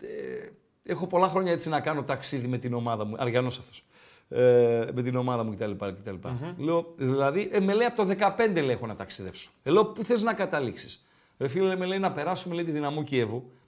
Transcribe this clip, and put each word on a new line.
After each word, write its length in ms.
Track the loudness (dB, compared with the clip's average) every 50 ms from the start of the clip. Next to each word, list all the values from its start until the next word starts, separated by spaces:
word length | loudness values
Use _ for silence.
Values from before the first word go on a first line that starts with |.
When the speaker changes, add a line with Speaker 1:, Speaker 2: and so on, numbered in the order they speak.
Speaker 1:
«Ε, 460 | -14 -12 -10 -10 -8 -8 -10 -10 -12 -14 -18 -20 _ _ _ _ _ -6
έχω 160 | -4 -4 -4 0
πολλά 220 | 4 4 4 4
χρόνια 220 | 4 2 2 2
έτσι 180 | 0 0 0 0
να 100 | 0 0
κάνω 240 | 0 0 -2 -2 -2
ταξίδι 440 | -2 -4 -4 -4 -4 -4 -2 -2 -2
με 100 | -2 -2
την 160 | -2 -2 -2
ομάδα 320 | -2 -2 -2 -2 -2 -2
μου», 100 | -4 -4 -2
Αριανός 380 | -2 0 2 2 0 0 -4 -8
αυτός. 260 | -12 -18 -20 -20 -20 _ _ -20 -20 -20 -20 -20 _ _
Ε, 580 | 2 6 6 8 8 8 8 6 4 2 0 -2 -2
«με 80 | -2
την 140 | -2 0 0
ομάδα 280 | 0 0 0 0 0 -2
μου» 120 | -2 -4
κτλ, 160 | -4 -4 -6 -4 -4 -6 -8 -8 -8 -10
κτλ. 240 | -10 -10 -10 -8 -8
Speaker 2:
Μμμ. 360 | -8 -8 -8 -10 -8 -6 -2
Speaker 1:
Λέω, 300 | 0 0 0 -2 -4 -6 -4
«Δηλαδή», 520 | -2 0 2 2 2 2 2 0 -2 0 0
ε, 60 | 2
με 140 | 2 2 2
λέει, 140 | 2 2 2
«από 80 | 2
το 80 | 0 0
δεκαπέντε», 560 | 0 2 2 2 2 2 2 2 2 2 2
λέει, 140 | 2 2 0
«έχω 100 | -2 -2 -6
να 80 | -8
ταξιδέψω». 540 | -8 -8 -10 -10 -10 -10 -10 -12 -12 -16 -18 -20 _ _
Ε, 60 | 4
λέω, 140 | 6 6 6
«Πού 180 | 4 0 -6 -2
θες 180 | 0 0 2
να 120 | 2 0 0
καταλήξεις;» 680 | 0 -2 -2 -2 -2 -2 -2 -4 -8 -10 -14 -14 -18 _ _ _ _ _ _ _ _
Ρε 100 | -4 -2
φίλε, 280 | 0 2 2 2 2 0
με 80 | -2
λέει, 140 | -2 0 0
«Να 120 | 0 0
περάσουμε», 440 | -2 -2 -2 -2 -2 -4 -4 -4 -4
λέει, 80 | -4 -2
«τη 80 | -2
Δυναμό 320 | -2 -2 -2 -2 -2 -4 -4
Κιέβου». 480 | 0 0 0 0 0 -2 -6 -8 -10 -16 _ _